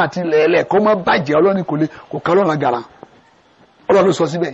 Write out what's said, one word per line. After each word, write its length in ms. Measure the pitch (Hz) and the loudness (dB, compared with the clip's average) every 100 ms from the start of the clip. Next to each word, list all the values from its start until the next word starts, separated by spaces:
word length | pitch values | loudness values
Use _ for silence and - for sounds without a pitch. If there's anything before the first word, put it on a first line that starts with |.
àti 180 | 165 185 | 0 -2
ilẹ̀ẹ́lẹ̀ 440 | 170 151 156 170 | -2 2 2 2
kó 120 | - 185 | 0 2
má 120 | 214 | 2
bàjẹ́. 420 | 214 170 233 143 147 | 0 0 -2 0 2
Ọlọ́run 180 | 185 196 | 2 0
ni 60 | |
kò 100 | 180 147 | -2 -4
lè, 100 | 156 - - | -4 -6 -12
kò 100 | 147 | -8
ká 140 | - | 0
Ọlọ́run 160 | 180 190 | 2 2
lágara. 320 | 151 139 120 113 - - _ _ _ _ _ _ _ - | 0 -2 -4 -6 -20 -20 _ _ _ _ _ _ _ 0
Ọlọ́run 180 | 190 190 | 2 2
ló 60 | |
sọ 140 | 165 160 | 0 -2
síbẹ̀. 260 | 170 165 | -2 -6